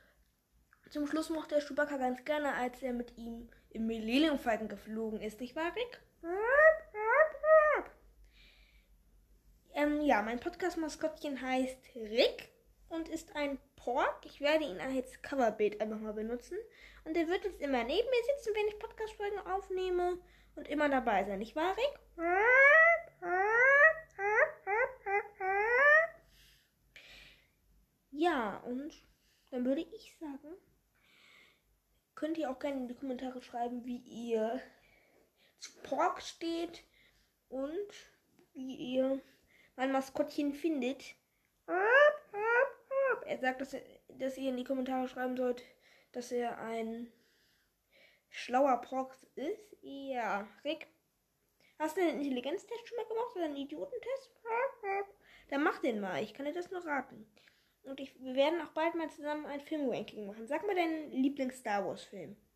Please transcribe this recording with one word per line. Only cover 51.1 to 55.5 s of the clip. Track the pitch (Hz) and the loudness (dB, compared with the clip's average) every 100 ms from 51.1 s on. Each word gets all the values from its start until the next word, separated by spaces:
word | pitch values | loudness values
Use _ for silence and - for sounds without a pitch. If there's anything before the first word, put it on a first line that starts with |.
| _ _ _ _ _ _ - | _ _ _ _ _ _ -6
hast | 311 381 | -4 2
du | |
einen | 339 277 | 0 2
Intelligenztest | 285 247 262 359 - 466 - | -2 -2 -2 -4 -6 -12 -10
schon | 453 | -8
mal | 453 | -4
gemacht | 453 480 370 | -4 -4 -2
oder | |
einen | 320 277 | -4 -4
Idiotentest? | 277 311 554 508 466 539 - _ 466 466 539 - 392 392 392 - _ - - | -8 -8 -8 -8 -6 -8 -8 _ -4 -2 -2 -4 -4 -4 -6 -14 _ -20 -6